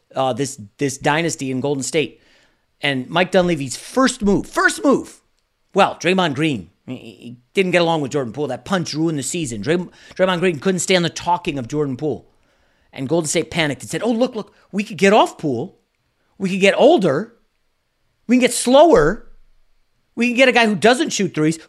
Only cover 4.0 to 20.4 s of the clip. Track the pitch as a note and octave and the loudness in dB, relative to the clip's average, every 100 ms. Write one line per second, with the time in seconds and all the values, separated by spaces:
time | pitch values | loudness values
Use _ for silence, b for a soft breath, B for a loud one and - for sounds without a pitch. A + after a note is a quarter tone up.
4 | C4 - G3+ F3+ - - F#4 - D4 F#3 | 0 0 0 0 -2 -2 0 0 0 0
5 | G2+ - _ _ _ _ _ F#3+ F3 - | -2 -16 _ _ _ _ _ 0 0 0
6 | E3 F#3+ F3 B2+ D#3+ A#2+ E2+ _ - B2 | -2 0 0 0 -2 -2 -8 _ -16 -14
7 | A2 G2+ A#2+ B2 _ - F#3 F3 E3 E3 | -16 -20 -20 -20 _ -2 0 0 0 0
8 | C#3 C#3+ A#2+ A#2+ D3 B2 - F#3+ D#3+ C#3+ | -2 -4 -6 -6 -8 -8 -4 -4 -4 -4
9 | E3 D3+ A#2+ F3+ C#3+ A2 G2+ F3+ F3 B | -4 -4 -6 -6 -6 -6 -2 -2 -4 B
10 | B - F#3 F3 F#3 D3+ F#3+ F#3+ - F#3 | B -2 -2 0 -2 -2 -2 -2 0 0
11 | E3+ - F3 F3 F3 C#3 B2 D3 C#3+ B2 | 0 -4 -4 -4 -4 -8 -6 -4 -4 -4
12 | D3+ G#2+ - _ _ _ _ _ _ - | -6 -6 -10 _ _ _ _ _ _ -10
13 | C3 E3 D#3 F3 D#3 F3 D3+ B2+ - E3 | -2 -2 0 -2 -4 -4 -4 -4 -8 -6
14 | G#3 A3+ A3+ G#3+ - b b F#3 G3+ E3+ | -2 -2 -2 -4 -14 b b -8 -8 0
15 | G3 A3 E4+ - D#3 A#2 D3 - _ _ | 4 4 2 0 -4 -4 -6 -14 _ _
16 | _ _ _ - G3 F#3+ F#3+ E3+ A#3 E4 | _ _ _ -8 -4 2 2 6 6 6
17 | F#3 C#3 A3 _ _ _ _ _ _ _ | 4 0 -4 _ _ _ _ _ _ _
18 | _ _ - B3 A#3+ - A#3+ C4+ E4+ A3 | _ _ 0 2 2 0 4 6 8 6
19 | D3+ G#3 - - _ _ _ _ _ _ | 4 0 -8 -20 _ _ _ _ _ _
20 | _ - A#3+ A#3 | _ -4 -2 4